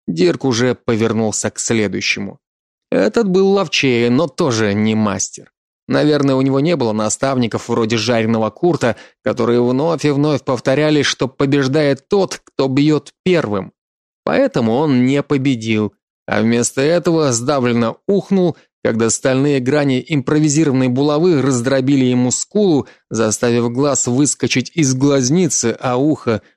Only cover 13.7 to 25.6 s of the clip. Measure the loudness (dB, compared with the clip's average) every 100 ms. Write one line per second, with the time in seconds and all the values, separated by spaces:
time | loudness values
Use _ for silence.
13.7 | -14 _ _ _ _ -4 0 0 0 0
14.7 | 0 0 2 2 0 -2 -2 -2 -2 -2
15.7 | -2 -2 -6 _ _ -6 -2 0 0 -2
16.7 | -2 0 0 0 0 0 0 -2 0 0
17.7 | 0 -2 -4 -2 -2 0 0 0 -2 _
18.7 | _ -4 0 0 0 0 0 2 0 0
19.7 | 0 0 -2 -2 -4 0 2 2 2 2
20.7 | 2 0 0 0 2 2 2 2 0 0
21.7 | 0 2 2 2 2 0 -2 -4 0 2
22.7 | 2 -2 -12 _ -2 -2 0 0 0 0
23.7 | 0 0 0 0 0 0 0 -2 -2 -2
24.7 | 0 0 2 2 2 2 0 0 0